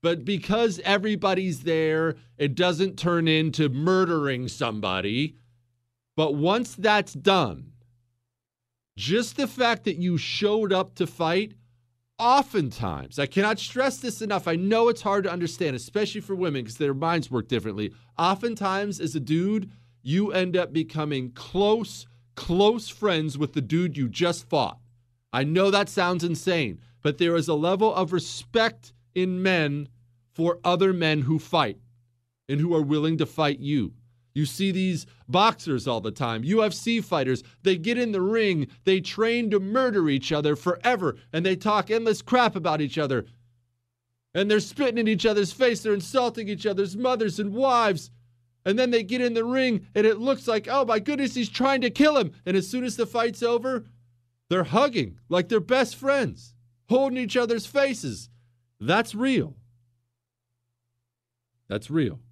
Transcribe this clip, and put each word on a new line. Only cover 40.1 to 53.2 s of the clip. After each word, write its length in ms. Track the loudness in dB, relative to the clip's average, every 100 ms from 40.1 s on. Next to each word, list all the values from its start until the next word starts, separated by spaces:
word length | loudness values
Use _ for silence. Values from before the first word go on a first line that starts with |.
| 0 0
other 240 | 0 0
forever, 640 | 0 -2 0 0 2 0 -4 -6
and 120 | -2
they 120 | 0 0
talk 340 | 2 0 2
endless 320 | 0 0 -2
crap 320 | 2 4 4
about 260 | 2 -2 0
each 180 | -2 -2
other. 280 | 0 -2 -4 -14 _ _ _ _ _ _ _ _ _
And 160 | -2 2
they're 120 | 2
spitting 380 | 0 -2 0 2
in 100 | 0
each 180 | 2 2
other's 260 | 2 0
face, 300 | 2 2 2
they're 120 | 0
insulting 540 | -2 0 0 0 -2 -8
each 180 | -4 -4
other's 300 | -2 -2 -2
mothers 440 | -2 0 -2 -2
and 120 | -6
wives. 600 | 0 2 4 2 0 -6 -20 _ _ _ _
And 140 | -2 0
then 140 | 2
they 100 | 2
get 180 | 0 -2
in 140 | 0
the 100 | 0
ring, 420 | 0 2 2 0 -2
and 140 | 2 4
it 140 | 4
looks 260 | 0 -2 0
like, 220 | -2 0
"Oh 160 | 0
my 160 | 2 0
goodness, 340 | 0 -2 -2
he's 140 | -2 -6
trying 320 | 0 2 2
to 100 | 0
kill 260 | 4 4 4
him." 140 | 0 -4 -2
And 100 | 0
as 120 | 0
soon 160 | -4
as 100 | -4
the 120 | -4 -2
fight's 360 | 0